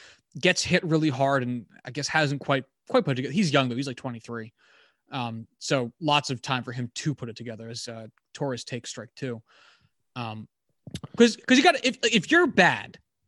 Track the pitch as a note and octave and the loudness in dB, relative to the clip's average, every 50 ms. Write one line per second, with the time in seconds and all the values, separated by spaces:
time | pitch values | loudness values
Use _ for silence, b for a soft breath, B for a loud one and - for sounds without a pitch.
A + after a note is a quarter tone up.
0 | b b b b b _ - C#3+ - F3+ F3 - - - F3 F3+ - D#3+ D#3 D#3+ | b b b b b _ -8 0 2 2 2 2 0 0 0 0 2 2 2 2
1 | D#3 D#3 B2+ B2 C#3 C#3 C#3 C3+ B2 A#2+ B2 A#2+ G#2+ _ _ - - - A#2+ D3 | 2 2 2 2 2 2 2 0 0 -2 -4 -6 -8 _ _ -18 -16 -12 -8 -8
2 | C#3 - - D#3+ D#3 C#3 C#3+ C3+ - - C#3 C3+ C3+ _ _ _ _ - - B3+ | -4 0 2 2 2 2 0 -2 -2 0 0 0 -2 _ _ _ _ 0 2 2
3 | F#3+ D3+ C3 B2 C3 A#2+ C#3 G3+ G#3 D#3 C#3 C#3 C3 B2 A#2+ B2 C#3 C#3 B2 - | 2 2 -2 -2 -2 -2 0 2 2 4 4 4 2 2 0 -4 -6 -6 -8 -10
4 | - C3 A#2 A2+ - - A#2 A#2 A2 A2+ _ b b b b b b b b b | -10 -10 -10 -10 -12 -12 -10 -10 -10 -12 _ b b b b b b b b b
5 | b - C3 C3+ A#2+ A#2 A2+ A2+ A#2 _ _ - - - D3+ C3+ B2 A#2 - - | b -12 -8 -6 -6 -6 -8 -10 -12 _ _ -10 -4 -2 0 0 -2 -4 -8 -4
6 | E3 D3 D3 D3 C#3+ - C3+ A#2 - - C3+ B2 A#2+ C3 A#2+ B2+ B2 A#2 - - | 0 2 2 2 2 -2 -8 -6 -4 -4 -4 -4 -4 -6 -8 -8 -8 -8 -8 -6
7 | - D#3 C3+ - - A#2 A2 - A#2 A#2+ A2 G#2 A2+ A2+ A#2 A#2 - A#2+ A2+ A2+ | -4 -4 -4 -4 -8 -12 -12 -12 -12 -14 -14 -14 -14 -14 -12 -12 -12 -12 -14 -14
8 | A2 G#2+ _ _ _ _ - - D3+ C#3 B2+ A#2 - - C3 A#2+ - - - - | -16 -18 _ _ _ _ -10 -6 -6 -4 -4 -6 -8 -10 -10 -10 -10 -10 -14 -14
9 | A2 - _ - C#3 C3 A#2 A2+ _ b b b b b b b b b b _ | -14 -16 _ -10 -8 -8 -8 -10 _ b b b b b b b b b b _
10 | _ _ - B2 A#2+ A2+ A2 A2 G#2+ - _ _ _ _ _ _ - - - - | _ _ -12 -10 -10 -8 -10 -12 -14 -18 _ _ _ _ _ _ -20 -14 -14 -14
11 | - - - - A#3 A#3+ A3+ - - - B3+ C4 - F4+ D#4+ C4 - C4 - - | -14 -4 4 4 4 4 4 0 0 2 4 6 6 6 4 4 0 -2 -2 0
12 | - A#3 A3+ A3 - - D#4 E4+ F4+ C#4 - - F3+ D#3+ B2+ G#2 G2 - - - | -2 2 2 2 2 4 4 4 4 4 6 6 6 6 6 2 -4 -12 -16 -20
13 | _ _ _ _ _ | _ _ _ _ _